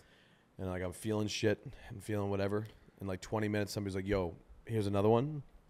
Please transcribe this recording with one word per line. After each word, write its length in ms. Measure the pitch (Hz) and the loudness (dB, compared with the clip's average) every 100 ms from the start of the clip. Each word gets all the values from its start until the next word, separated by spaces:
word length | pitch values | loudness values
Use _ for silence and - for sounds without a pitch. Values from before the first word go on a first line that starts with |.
| - - _ _ _ - | -20 -20 _ _ _ -8
and, 100 | 95 | -6
like, 140 | 90 | -4
I'm 100 | 92 | -4
feeling 360 | 87 110 107 104 | -4 -2 0 0
shit 380 | - 107 101 - - - | 0 2 2 -2 -16 -14
and 140 | 107 | -12
feeling 260 | 95 104 101 | -4 -2 0
whatever, 360 | 98 98 104 110 - - - | 0 0 0 -4 -10 -20 -10
in, 60 | 98 | -6
like, 140 | 92 | -6
twenty 260 | - 113 104 | -4 -2 0
minutes, 240 | 104 101 | 0 0
somebody's 240 | 107 101 95 | -2 -2 -2
like, 100 | 95 | 0
"Yo, 280 | 98 87 - - - - | 2 0 -4 -16 -20 -4
here's 200 | 113 101 | 0 2
another 220 | 101 107 | 4 6
one." 320 | 117 143 151 - - - | 6 4 -2 -10 -18 -20